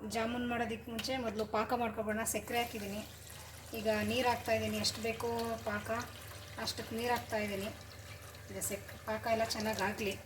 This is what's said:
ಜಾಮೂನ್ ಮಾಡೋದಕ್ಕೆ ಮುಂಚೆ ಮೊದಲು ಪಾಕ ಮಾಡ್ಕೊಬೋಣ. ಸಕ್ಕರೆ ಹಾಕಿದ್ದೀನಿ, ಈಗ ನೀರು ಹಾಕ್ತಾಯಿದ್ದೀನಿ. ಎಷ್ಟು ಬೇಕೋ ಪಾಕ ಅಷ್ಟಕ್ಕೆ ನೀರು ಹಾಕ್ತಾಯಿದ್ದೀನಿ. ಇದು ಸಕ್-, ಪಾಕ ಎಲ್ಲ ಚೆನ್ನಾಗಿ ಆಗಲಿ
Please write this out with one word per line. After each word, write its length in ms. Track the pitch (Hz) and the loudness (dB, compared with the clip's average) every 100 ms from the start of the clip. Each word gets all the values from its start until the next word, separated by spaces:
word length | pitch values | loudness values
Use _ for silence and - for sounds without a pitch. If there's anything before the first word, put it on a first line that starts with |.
| 214 | -2
ಜಾಮೂನ್ 320 | 226 226 247 240 | 0 2 2 0
ಮಾಡೋದಕ್ಕೆ 360 | 240 233 226 - | 2 2 0 -4
ಮುಂಚೆ 200 | 226 - 262 226 | -4 0 0 0
ಮೊದಲು 180 | 208 214 214 | 0 0 2
ಪಾಕ 140 | 220 240 | 2 2
ಮಾಡ್ಕೊಬೋಣ. 420 | 233 220 214 214 220 | 2 2 0 2 2
ಸಕ್ಕರೆ 260 | 220 - 240 | 0 0 0
ಹಾಕಿದ್ದೀನಿ, 400 | 240 226 202 208 214 - - - - - - 226 | 0 -2 -4 -4 -6 -10 -12 -12 -12 -14 -8 0
ಈಗ 80 | 214 214 208 | 4 4 4
ನೀರು 160 | 233 247 | 4 4
ಹಾಕ್ತಾಯಿದ್ದೀನಿ. 460 | 233 - 220 220 214 202 | 4 4 4 4 2 0
ಎಷ್ಟು 140 | - 226 | 2 0
ಬೇಕೋ 220 | 226 240 233 226 226 - | 0 0 0 0 0 0
ಪಾಕ 220 | 208 208 226 247 - - - - - | -2 0 -2 -2 -8 -12 -12 -10 -4
ಅಷ್ಟಕ್ಕೆ 320 | 220 - 214 226 | -4 -2 -4 0
ನೀರು 140 | 240 262 | 2 2
ಹಾಕ್ತಾಯಿದ್ದೀನಿ. 520 | - 220 208 196 202 - - - - - - - - | 2 0 0 0 -2 -6 -12 -14 -12 -12 -14 -14 -10
ಇದು 140 | 196 - | -4 -2
ಸಕ್-, 260 | 196 - - - | -4 -6 -10 -4
ಪಾಕ 140 | 214 233 220 | -2 2 4
ಎಲ್ಲ 100 | 220 | 4
ಚೆನ್ನಾಗಿ 300 | 226 214 214 190 | 2 0 2 2
ಆಗಲಿ 260 | 214 208 196 | 2 0 -2